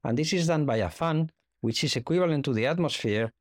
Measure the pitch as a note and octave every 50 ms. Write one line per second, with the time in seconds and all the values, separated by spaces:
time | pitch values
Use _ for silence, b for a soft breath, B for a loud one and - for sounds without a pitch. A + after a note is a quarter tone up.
0 | - C3 A#2 C3 D#3 D#3+ G3+ F#3 E3+ D#3+ E3+ D#3 D3+ C3+ A#2 A2+ G2+ F2 - -
1 | E3 E3 D#3+ D#3 E3 D#3+ _ _ _ _ _ _ - A2+ A2+ - - C#3 - B2+
2 | A#2+ - D#3+ F3+ F3+ E3+ D#3 D3 C3+ D3 B2+ G#2+ A2+ C3+ E3 E3+ E3+ C#3+ - -
3 | - A#2 G#2 A2 A2+ A2 _ _